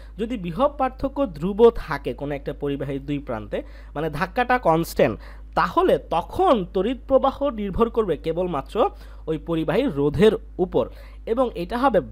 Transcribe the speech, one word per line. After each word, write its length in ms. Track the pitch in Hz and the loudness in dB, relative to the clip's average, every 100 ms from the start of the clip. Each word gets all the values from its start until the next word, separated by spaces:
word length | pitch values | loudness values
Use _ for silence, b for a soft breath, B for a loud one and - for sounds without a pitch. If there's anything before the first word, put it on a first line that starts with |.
| B - | B -8
যদি 140 | 220 247 175 | -6 -4 -6
বিভব 240 | 165 294 294 | 0 0 2
পার্থক্য 380 | 262 - 277 277 269 143 | -2 -2 -4 -2 -2 -2
ধ্রুব 220 | 180 208 233 226 | -2 8 8 6
থাকে 300 | - 143 139 120 | -4 -4 -4 -6
কোনো 120 | 143 139 | -6 -6
একটা 120 | - 139 | -6 -6
পরিবাহীর 400 | 143 143 139 139 139 | -4 -4 -4 -6 -4
দুই 100 | 143 139 | -6 -4
প্রান্তে, 300 | 110 104 190 - B B 143 | -8 -6 -8 -8 B B -6
মানে 120 | 160 143 | -4 -2
ধাক্কাটা 380 | 185 - 247 247 180 | -4 0 2 4 4
কনস্ট্যান্ট, 460 | 160 165 - 147 101 B B B - | 4 2 4 4 2 B B B -2
তাহলে 360 | 175 330 359 160 - 160 | 2 4 4 4 2 -2
তখন 380 | - - 370 240 175 196 | -2 2 4 4 2 -2
তড়িৎ 240 | 208 262 - | -2 -2 2
প্রবাহ 260 | 262 269 - 285 208 | 4 4 0 -4 -2
নির্ভর 280 | 202 175 233 233 | -4 0 0 2
করবে 200 | 208 139 160 | 0 0 -2
কেবলমাত্র 500 | 165 185 151 - 202 392 B B B - | -2 -2 -4 -4 0 0 B B B -6
ওই 80 | 156 170 | -6 -2
পরিবাহীর 400 | 165 156 185 269 139 | -2 2 2 2 2
রোধের 340 | 147 143 214 185 - - 180 | 0 6 4 4 -6 -4 0
উপর, 200 | 143 113 B B B - | 0 0 B B B -4
এবং 140 | 226 247 - | 0 0 -2
এটা 140 | 175 240 | -6 0
হবে 160 | 277 196 117 | 4 4 2